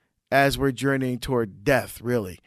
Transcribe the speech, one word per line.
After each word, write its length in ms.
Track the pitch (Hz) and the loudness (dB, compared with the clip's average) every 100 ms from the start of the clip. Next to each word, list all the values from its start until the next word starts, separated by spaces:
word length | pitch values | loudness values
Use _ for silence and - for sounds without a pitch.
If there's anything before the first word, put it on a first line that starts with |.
| _ _ - | _ _ 0
as 260 | 135 139 127 | 4 4 2
we're 140 | 139 | -2
journeying 480 | 113 139 135 131 123 | 0 0 0 -2 -4
toward 440 | 139 123 110 101 107 | -2 -2 -2 -4 0
death, 340 | 127 98 - | 0 0 -8
really. 380 | 113 120 92 - | -2 -2 -2 -10